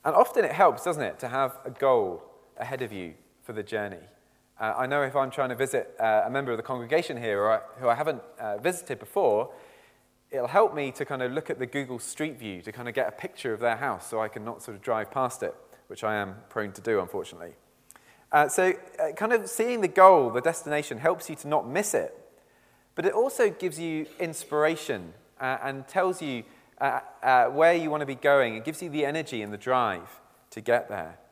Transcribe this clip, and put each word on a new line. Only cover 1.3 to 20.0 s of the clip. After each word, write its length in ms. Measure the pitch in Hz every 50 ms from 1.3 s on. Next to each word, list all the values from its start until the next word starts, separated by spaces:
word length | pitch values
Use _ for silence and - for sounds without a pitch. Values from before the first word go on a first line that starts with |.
| 120 135 139 127 - - -
a 60 | 127
goal 540 | 123 - 139 135 127 117 101 92 87 - - - - - _ _ _
ahead 240 | - 113 120 135 127
of 80 | 127 110
you 240 | 104 95 90 82 80 - _ _ _ _
for 100 | _ -
the 100 | 113 107
journey. 380 | 101 - 113 107 104 101 92 85 82 - _ _ _ _ _ _ _ _ _ -
Uh, 140 | 110 110 -
I 100 | - 127
know 160 | 131 143 147
if 140 | 143 131 131
I'm 140 | 143 135 131
trying 180 | - - 135 127
to 60 | 123
visit, 400 | 120 135 131 - 123 - - - -
uh, 240 | 117 113 107 107 95
a 40 | 113
member 200 | 127 139 139 127
of 60 | 117
the 60 | 110
congregation 540 | - - 131 123 120 117 147 165 170 - 147
here 240 | 131 120 113 101 101
or 120 | 101 110
I, 80 | 110 107 - - - 123
who 100 | 127 120
I 60 | 117
haven't, 280 | 127 156 160 143 113 - - - -
uh, 200 | 113 107 104 104
visited 400 | 120 175 180 175 - - 135 104
before, 520 | 110 - - 202 185 123 104 104 123 139 - - - - - - _ _ _ _ _ _ _ _ _ _
it'll 160 | - 135 120
help 280 | 120 139 196 226 202 156
me 180 | 151 143 135
to 120 | 123 - 147
kind 180 | - 143 131
of 100 | 127 123
look 180 | 127 156 151 -
at 80 | - 123
the 80 | 127
Google 320 | 120 - 143 139 127 127 117
Street 400 | - - - - 156 156 139 123
View 240 | 120 104 95 90
to 100 | 85 107
kind 160 | 104 123 120 120
of 60 | 110
get 140 | 135 127 -
a 40 |
picture 400 | - - - 185 - - - 123
of 80 | 110 107
their 160 | 120 120 113
house 320 | 110 143 135 104 90 - -
so 120 | 117 110
I 80 | 110 107
can 160 | - 113 107
not 180 | 117 117 -
sort 140 | - - 107
of 60 | 98
drive 280 | - 127 117 110 104 -
past 320 | - 135 131 120 - -
it, 120 | 107 - - - - _ - _ _ _
which 160 | 101 - -
I 100 | 107 107
am 220 | 104 101 98 98 107 - _
prone 240 | - 110 104 101
to 80 | 92 -
do, 200 | 92 117 110 101
unfortunately. 540 | 90 87 - 98 85 - - 85 85 85 - _ _ _ _ _ _ _ - - _ _ _ _ _ _
Uh, 180 | - 147 151 131
so, 240 | - - 185 185 180 - - - - -
uh, 140 | 160 156
kind 200 | 165 - 208 220
of 160 | 247 226 202 185
seeing 320 | - - 220 240 247 233
the 80 | 196 170
goal, 420 | - 190